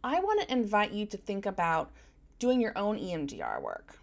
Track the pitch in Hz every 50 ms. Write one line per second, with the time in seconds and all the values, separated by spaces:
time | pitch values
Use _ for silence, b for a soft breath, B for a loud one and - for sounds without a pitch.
0 | 233 247 285 359 381 403 427 415 381 - 262 247 226 202 208 208 208 - 202 208
1 | 214 208 - 196 - - 202 196 196 202 190 190 175 165 165 160 147 - b b
2 | b b b b - - - - 240 247 254 254 233 220 - - 202 208 214 -
3 | - 185 175 160 143 139 135 - 69 57 52 65 67 55 50 50 - - - -